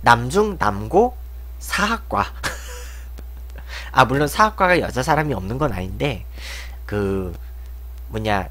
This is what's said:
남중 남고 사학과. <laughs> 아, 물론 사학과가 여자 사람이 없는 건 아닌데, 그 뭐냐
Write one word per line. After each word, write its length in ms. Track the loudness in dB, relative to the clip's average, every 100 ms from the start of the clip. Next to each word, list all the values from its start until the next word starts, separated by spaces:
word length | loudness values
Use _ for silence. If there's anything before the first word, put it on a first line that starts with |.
남중 540 | 6 6 6 2 2 2
남고 580 | 0 0 2 4 4 0 -12 -12 -12 -12
사학과. 720 | -6 0 0 -2 -2 0 0 -2 -6 -6 -10 -12 -12 -12 -12
<laughs> 800 | -12 -12 -12 -12 -12 -12 -12 -2
아, 120 | 4
물론 240 | 6 6 2
사학과가 520 | 4 4 6 4 4
여자 220 | 4 0
사람이 320 | 4 4 4
없는 240 | 0 -2 0
건 140 | 0
아닌데, 520 | 0 -4 -2 -2 -2 -8 -12 -10 -10 -10 -10 -4
그 480 | 0 2 0 -2 -6 -10 -12 -12 -12 -12 -12 -8
뭐냐 400 | -4 0 0 0